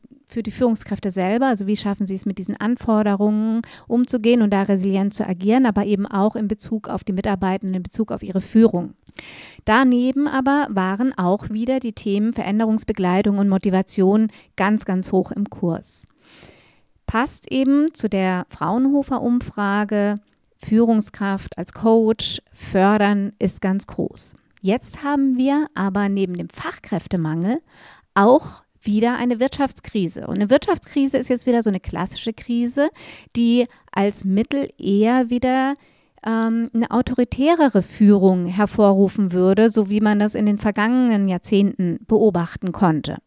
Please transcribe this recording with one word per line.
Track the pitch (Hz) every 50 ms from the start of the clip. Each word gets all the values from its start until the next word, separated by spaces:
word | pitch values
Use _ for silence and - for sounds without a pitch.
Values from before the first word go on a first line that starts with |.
| - _ - _ _
für | _ - 233
die | 208 214
Führungskräfte | - - 254 240 226 - - - 202 - - 196
selber, | 180 190 180 185 214 240 269
also | 269 233 196 196
wie | 196 208
schaffen | - - 202 202 - 202
sie | 185 190
es, | 190 -
mit | 202 185 -
diesen | 185 - 202 -
Anforderungen | 208 220 247 - - 226 220 214 214 208 202 190 208 208 214 214 220 226 220 233 226 - - - -
umzugehen | - 233 240 247 - - 233 214 233 247 240
und | 214 208
da | 202 196 196
resilient | 202 196 185 185 196 190 190 196 202 -
zu | - -
agieren, | - 185 175 190 208 226 262 262
aber | 233 196 202 202
eben | 208 208 190 202
auch | - - 196 196 214 -
in | 226 214
Bezug | 196 220 - - - 220 214 - -
auf | - - -
die | - 185
Mitarbeitenden, | 185 - 214 196 180 190 185 190 196 - 190 185
in | 185 175
Bezug | - - - 214 -
auf | - - -
ihre | 190 185 190
Führung. | - - - 220 226 214 190 180 165 - - _ _ - _ - - - - - - - - - _
Daneben | - 214 254 269 254 247 240 247 254 262 277 294
aber | 294 - 269 254 277 277 294 285 -
waren | 208 196 185 190 196 202 254 262 -
auch | - 180 175 196 208 - -
wieder | 208 220 233 247 262 262
die | 247 226 214
Themen | - - 214 196 202 214 233 233
Veränderungsbegleitung | 226 - 190 202 214 226 220 220 220 - - 208 - 185 180 180 190 208 208 202
und | 202 202 202
Motivation | 190 190 - 202 185 185 196 - - 208 185 190 202 214 220 208 - - - _ _
ganz, | - 190 202 214 214 -
ganz | - 185 185 180 -
hoch | 202 185 185 -
im | - 208 202
Kurs. | - - - - 170 165 - - - - - - _ _ _ _ _ - - - - - _ _ _ _ _ _ _ _ _ _
Passt | - - 220 254 302 - - - -
eben | - 262 269 269 277 285 302 330 -
zu | - - 202
der | 208 190 190 185 185 180 - -
Fraunhofer-Umfrage, | - - 151 165 202 247 262 269 285 285 269 - 262 - - 240 240 247 - - - 208 202 196 196 208 208 202 214 208 202 208 208 208 - _ _ _ _ _ _ _
Führungskraft | - - 220 226 233 226 226 214 208 - - - 202 196 196 196 - - -
als | - 180 -
Coach | - - - 226 226 226 220 220 226 - - - - - - _
fördern | - - - - - 185 190 202 214 208 202 202 208 202 196 202 - _
ist | 208 185 - -
ganz | - 190 190 196 -
groß. | - - - - - - - - - - _ _ _ _ _
Jetzt | - 190 214 254 - - - - 294
haben | 285 294 277 277 269 254
wir | 247 254 277 277 294 302 - -
aber | - 196 196 190 202 202 196
neben | 196 196 196 180 180
dem | 170 170 170
Fachkräftemangel | - - - 330 - - - - 208 165 - - - 175 160 156 156 165 175 202 254 330 - _ _ - - - - - _ _ _
auch | 196 202 233 254 311 - - - - _ _ _ _
wieder | _ 208 208 214 233 240 247
eine | - 240 247 240 214
Wirtschaftskrise. | 247 277 - - 277 269 - - - - - 208 185 160 - - -
Und | - -
eine | 196 208 196
Wirtschaftskrise | 254 311 - - 359 - - - - 285 269 269 -
ist | 262 262 -
jetzt | 247 240 -
wieder | 254 240 240 220
so | 220
eine | 190 185
klassische | - - - 165 180 - - - - 226 214
Krise, | - - - 233 240 240 240 247 285 285 - - - - - - - - _ -
die | 226 233 233 233 247 240 - - _ _ _ -
als | 202 196 208 202 - -
Mittel | 190 190 202 226 - - 277 277 - -
eher | - - - 196 202 214 226 247 262 254 233
wieder, | 247 240 - 254 254 262 262 277 285 - _ _ _ _ _ _ _ _ -
ähm, | 220 226 226 226 226 226 233 233 - -
eine | 226 233 -
autoritärere | - 233 - - 254 - 247 - - - 269 311 339 330 302 262 - 196
Führung | 180 - - - 214 202 208 196 185 190 185 180 175
hervorrufen | 175 180 196 208 202 - - 208 196 196 190 202 190 - - 202 180
würde, | 170 180 180 190 196 208 220 233
so | 214 220 202 190
wie | 208 214
man | 214 208 208 208
das | 208 214 -
in | - 214
den | 208 208
vergangenen | 208 - 208 202 214 208 226 247 254 254 240 220 202 196 190
Jahrzehnten | 180 180 - - 220 196 202 196 - - 185 175 165 - -
beobachten | - 220 208 226 214 175 175 170 - - - - 180 165
konnte. | - 202 170 160 147 - 156 156 - -